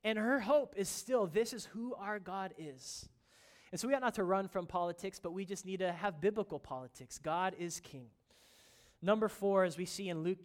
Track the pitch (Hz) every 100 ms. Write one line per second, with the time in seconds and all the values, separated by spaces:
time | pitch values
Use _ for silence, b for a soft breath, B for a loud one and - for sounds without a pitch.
0 | 214 220 220 269 202 294 262 - 196 -
1 | - 254 190 165 226 233 - 220 240 233
2 | 196 208 185 190 190 - 156 131 - -
3 | - _ B B B B B 165 233 277
4 | 254 214 185 190 196 190 175 175 175 175
5 | 190 - 175 180 190 190 185 190 185 170
6 | 202 156 185 214 202 147 - 131 127 -
7 | 127 - 156 165 185 180 170 165 - 131
8 | 120 _ _ B B B B B B B
9 | 175 214 214 - 202 196 185 156 180 -
10 | 196 165 165 185